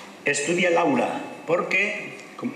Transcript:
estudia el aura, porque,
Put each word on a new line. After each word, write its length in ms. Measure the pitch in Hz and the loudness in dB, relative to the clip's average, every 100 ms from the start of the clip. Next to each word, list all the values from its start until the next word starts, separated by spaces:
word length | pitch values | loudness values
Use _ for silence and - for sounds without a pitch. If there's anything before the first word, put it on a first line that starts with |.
| - - | -12 -6
estudia 440 | 139 139 151 175 180 | -2 0 2 2 4
el 100 | 170 | 4
aura, 440 | 165 123 107 - - - - | 4 4 2 -2 -8 -8 0
porque, 680 | 180 - 190 208 - - - - - 120 | 0 2 2 0 -2 -8 -12 -16 -8 -6